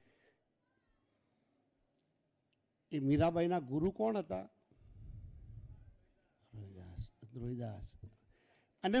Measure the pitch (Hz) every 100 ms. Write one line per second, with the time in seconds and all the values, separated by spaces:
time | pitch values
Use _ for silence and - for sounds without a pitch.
0 | _ _ _ _ _ _ _ _ _ _
1 | _ _ _ _ _ _ _ _ _ _
2 | _ _ _ _ _ _ _ _ - 151
3 | 135 147 165 170 170 175 127 147 180 190
4 | 220 214 156 185 - _ _ - - -
5 | - - - - - - - - - -
6 | _ _ _ _ _ 110 98 92 90 87
7 | - - 110 123 120 123 113 104 104 -
8 | - - _ _ _ _ _ _ 190 240